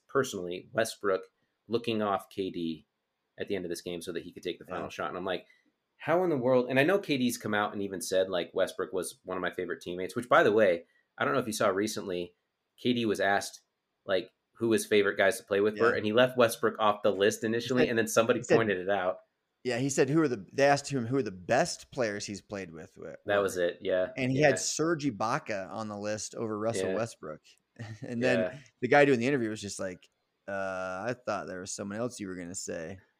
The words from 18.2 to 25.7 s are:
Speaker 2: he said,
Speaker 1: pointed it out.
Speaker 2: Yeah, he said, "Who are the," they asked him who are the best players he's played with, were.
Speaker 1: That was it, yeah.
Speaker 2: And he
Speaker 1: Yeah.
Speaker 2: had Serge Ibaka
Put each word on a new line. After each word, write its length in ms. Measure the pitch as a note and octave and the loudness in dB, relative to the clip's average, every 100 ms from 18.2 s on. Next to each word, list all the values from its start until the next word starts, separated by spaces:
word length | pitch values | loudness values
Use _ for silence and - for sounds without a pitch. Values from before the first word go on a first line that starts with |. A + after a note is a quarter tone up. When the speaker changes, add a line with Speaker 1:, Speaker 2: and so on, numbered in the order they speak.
| A2+ A2+ | 4 2
Speaker 2:
he 40 | |
said, 120 | A2+ A2+ | 4 4
Speaker 1:
pointed 220 | A2 F#2 | 4 0
it 120 | F2+ | 0
out. 280 | G2 F#2 - - _ _ _ | 0 0 -2 -10 _ _ _
Speaker 2:
Yeah, 160 | B2 A#2+ | -4 -2
he 100 | C3+ | 0
said, 200 | C3+ C3+ | 2 4
"Who 120 | D#3 | 4
are 60 | D3+ | 2
the," 160 | A#2+ F2 | 0 -6
they 100 | A#2+ C#3 | 2 4
asked 220 | C#3 - | 4 2
him 180 | C#3 A2+ | -4 0
who 100 | C3+ | 0
are 60 | |
the 80 | G#2+ | -2
best 600 | F#2 F2 A#2+ E3+ - - | -6 0 2 2 -4 -10
players 340 | C#3+ A2+ G#2 - | -4 -2 -2 -8
he's 140 | G2 | -10
played 300 | - G#2 F#2 | -10 -10 -10
with, 240 | D#2+ E2 - | -14 -18 -16
were. 220 | E2 - - | -16 -10 0
Speaker 1:
That 160 | G2+ | 2
was 160 | G2 E2+ | 2 2
it, 220 | F2 - | 0 0
yeah. 280 | F#2 F#2 F#2 - | 0 0 0 -2
Speaker 2:
And 160 | C3 | -2
he 80 | C3 | 2
Speaker 1:
Yeah. 80 | D3 | 4
Speaker 2:
had 100 | A2+ | 2
Serge 440 | - - D#3+ E3+ C#3+ | -2 -2 -2 -2 -4
Ibaka 640 | G#2 A2+ C#3 - G#2 F#2 | -4 -2 -4 -4 -8 -6